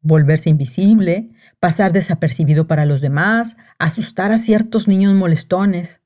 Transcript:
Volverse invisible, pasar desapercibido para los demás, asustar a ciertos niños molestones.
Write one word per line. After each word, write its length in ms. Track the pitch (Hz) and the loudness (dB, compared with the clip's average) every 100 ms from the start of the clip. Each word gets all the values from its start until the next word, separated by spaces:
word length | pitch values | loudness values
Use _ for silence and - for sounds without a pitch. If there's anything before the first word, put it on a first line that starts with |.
Volverse 480 | 156 156 143 156 165 | 2 2 4 0 0
invisible, 800 | 151 135 - 196 220 185 185 226 _ _ _ | 0 -2 0 2 4 2 -2 -6 _ _ _
pasar 320 | 175 160 190 | -2 0 0
desapercibido 720 | 180 165 165 160 - 147 151 | 0 -2 -4 -4 -2 0 0
para 200 | 160 156 | 0 -2
los 160 | 147 139 | 0 -2
demás, 560 | 139 143 190 226 233 - _ _ | -2 -2 0 0 -4 -12 _ _
asustar 540 | 160 220 214 - 202 | -6 -4 -8 -4 -2
a 60 | 226 | -2
ciertos 500 | 226 214 226 226 202 | 2 0 0 -2 0
niños 260 | 190 196 | 2 2
molestones. 840 | 196 180 160 - 185 202 175 170 - | 2 2 -2 -2 -2 0 -2 -8 -18